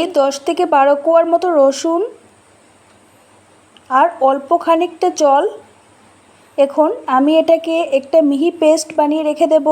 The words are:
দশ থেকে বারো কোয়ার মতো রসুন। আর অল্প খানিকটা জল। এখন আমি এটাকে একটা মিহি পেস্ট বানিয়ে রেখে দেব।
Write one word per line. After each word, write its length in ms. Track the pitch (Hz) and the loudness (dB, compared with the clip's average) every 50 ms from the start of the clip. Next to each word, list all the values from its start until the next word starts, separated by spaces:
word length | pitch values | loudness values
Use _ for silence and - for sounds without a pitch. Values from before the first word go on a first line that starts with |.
| 320 359 370 | 0 0 0
দশ 200 | 302 269 277 277 277 | 0 0 0 -2 -4
থেকে 240 | - - 339 302 359 | -6 -6 -2 -2 -2
বারো 280 | 330 311 285 269 285 285 | 0 2 2 4 2 2
কোয়ার 300 | 285 285 320 330 330 330 | 0 0 2 2 2 2
মতো 220 | 330 330 339 349 370 | 2 0 -2 0 0
রসুন। 520 | 339 302 277 269 269 269 - 330 330 349 403 508 - - _ _ _ _ _ _ _ _ _ _ _ _ _ _ _ _ _ _ _ _ _ _ _ _ _ _ _ _ _ _ _ _ _ _ | 2 2 2 2 2 -2 -4 -4 -2 -2 -4 -6 -8 -14 _ _ _ _ _ _ _ _ _ _ _ _ _ _ _ _ _ _ _ _ _ _ _ _ _ _ _ _ _ _ _ _ _ _
আর 180 | 262 262 294 349 339 - | 0 2 2 0 0 0
অল্প 280 | 262 269 269 277 277 - 339 339 | 0 0 0 -2 -2 -2 -2 -2
খানিকটা 520 | 330 - 330 330 339 349 349 - - 359 | 0 0 0 0 0 -4 -4 -4 -4 -2
জল। 340 | 302 - 311 285 277 277 320 427 - - - - _ _ _ _ _ _ _ _ _ _ _ _ _ _ _ _ _ - | -2 0 0 2 2 2 0 -2 -6 -10 -16 -20 _ _ _ _ _ _ _ _ _ _ _ _ _ _ _ _ _ -2
এখন 320 | - 277 - - 302 320 440 494 - - | -2 -2 0 0 0 0 -2 -4 -6 -2
আমি 240 | 262 254 269 294 311 320 | -2 0 2 2 2 2
এটাকে 380 | 320 320 330 320 330 330 330 330 339 - - 269 | 2 2 0 0 0 -4 -4 -4 -4 -2 -4 -4
একটা 220 | 269 - - 330 | -4 0 0 2
মিহি 300 | 320 285 285 269 302 339 | 2 2 0 0 -2 -2
পেস্ট 380 | 339 - 320 302 311 330 311 - - | -2 0 2 2 2 2 -2 -4 -2
বানিয়ে 280 | - 302 294 302 311 311 | -2 -2 0 -2 -2 -4
রেখে 240 | 302 302 302 330 285 | -4 -2 -2 0 0
দেব। 200 | 311 311 277 302 | 2 2 2 4